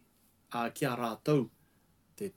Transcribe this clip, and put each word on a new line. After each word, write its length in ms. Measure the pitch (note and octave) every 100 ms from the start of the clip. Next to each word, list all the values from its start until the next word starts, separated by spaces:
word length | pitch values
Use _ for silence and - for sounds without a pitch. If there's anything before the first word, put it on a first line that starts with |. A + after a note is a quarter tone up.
| _ _ _ _ _
a, 180 | A#2+ A#2
ki 200 | - C#3
a 60 | A#2+
rātou, 480 | A#2 G#2+ - D3 A2 - _ _ _ _ _ -
te, 160 | G3